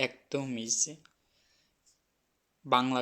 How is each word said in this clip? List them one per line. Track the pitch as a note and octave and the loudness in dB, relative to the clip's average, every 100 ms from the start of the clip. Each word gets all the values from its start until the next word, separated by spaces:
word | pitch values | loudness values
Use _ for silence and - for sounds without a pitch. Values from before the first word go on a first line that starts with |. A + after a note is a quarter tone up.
| C3 | -4
একদম | - _ C#3+ C3+ A#2+ A2+ | -6 _ -6 -4 -6 -2
ইজি, | - - D#3 - _ _ _ _ _ _ _ _ _ _ _ _ _ _ _ | -2 -2 -6 -20 _ _ _ _ _ _ _ _ _ _ _ _ _ _ _
বাংলা | C#3+ B2+ B2+ B2+ | 2 2 4 0